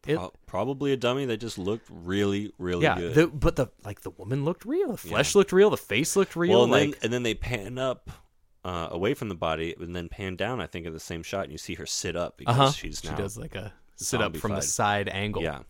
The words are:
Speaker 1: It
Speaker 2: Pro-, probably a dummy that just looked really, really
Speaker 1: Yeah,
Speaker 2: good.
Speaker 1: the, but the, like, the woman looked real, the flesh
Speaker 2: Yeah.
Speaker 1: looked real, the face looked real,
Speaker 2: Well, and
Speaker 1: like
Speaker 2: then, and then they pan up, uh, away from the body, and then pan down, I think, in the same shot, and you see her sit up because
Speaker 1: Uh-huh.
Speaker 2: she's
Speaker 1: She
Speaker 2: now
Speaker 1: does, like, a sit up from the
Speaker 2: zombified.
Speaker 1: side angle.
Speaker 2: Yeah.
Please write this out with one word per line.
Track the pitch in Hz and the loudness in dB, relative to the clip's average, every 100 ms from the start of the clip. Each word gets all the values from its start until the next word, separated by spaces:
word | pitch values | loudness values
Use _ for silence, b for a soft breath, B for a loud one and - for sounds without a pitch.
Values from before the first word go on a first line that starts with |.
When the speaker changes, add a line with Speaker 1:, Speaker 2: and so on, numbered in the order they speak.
| - | -2
Speaker 1:
It | 139 | -2
Speaker 2:
Pro-, | 92 - - | -2 -12 -8
probably | 90 117 135 143 | -4 -2 -2 0
a | 135 | 2
dummy | 120 131 135 | 2 0 -2
that | 110 | -2
just | 113 - | -4 -4
looked | 92 113 - | -2 -2 -6
really, | 82 85 98 101 101 104 - | -12 -2 2 4 2 -2 -4
really | 90 87 | -2 2
Speaker 1:
Yeah, | 151 98 | 2 2
Speaker 2:
good. | 85 | 2
Speaker 1:
the, | 135 165 | 4 4
but | 147 165 - | 2 0 0
the, | 123 _ | -4 _
like, | 101 101 | -14 -12
the | 95 | -12
woman | - 95 135 | -12 -6 -2
looked | 139 175 | -2 -4
real, | 214 330 370 | -4 -2 -2
the | 185 | -4
flesh | 82 104 143 | -4 0 4
Speaker 2:
Yeah. | 202 | 4
Speaker 1:
looked | 190 | 6
real, | 185 208 | 8 6
the | 131 | 6
face | - 104 - | 0 0 2
looked | 196 190 165 | 2 0 0
real, | 170 | 6
Speaker 2:
Well, | 120 | 6
and | 120 | 8
Speaker 1:
like | 120 147 | 6 4
Speaker 2:
then, | 143 | 0
and | 117 | -2
then | 123 | 0
they | 120 | 0
pan | 104 - 120 98 127 | -2 -2 -4 -4 -4
up, | 131 123 - - - _ _ _ | -4 -4 -10 -18 -20 _ _ _
uh, | 90 90 82 | -6 -4 -4
away | 85 101 | 0 0
from | 143 110 | 0 -4
the | |
body, | 85 85 80 82 - | -2 -2 0 -2 -6
and | 85 87 | -8 -8
then | 85 | -8
pan | - 98 92 | -8 -8 -4
down, | 101 123 | -4 -4
I | 80 | -6
think, | 90 82 | -8 -8
in | |
the | 80 | -10
same | - 82 | -8 -10
shot, | 82 98 | -6 -6
and | 71 | -6
you | 73 | -8
see | - | -10
her | - 73 | -10 -6
sit | - 98 | -4 -4
up | 85 87 - | -4 -6 -6
because | - 120 | 0 4
Speaker 1:
Uh-huh. | 139 | 4
Speaker 2:
she's | 143 80 73 | 4 -8 -8
Speaker 1:
She | 80 | -6
Speaker 2:
now | 78 | -4
Speaker 1:
does, | 98 - | -6 -8
like, | - 98 | -10 -10
a | 104 - - - | -10 -14 -20 -10
sit | - 120 | -4 0
up | 104 80 | 0 -2
from | 104 | -2
the | 98 | -2
Speaker 2:
zombified. | |
Speaker 1:
side | - - 104 104 101 | -2 2 2 2 0
angle. | 95 104 95 | -2 -2 -2
Speaker 2:
Yeah. | 80 71 | -4 -6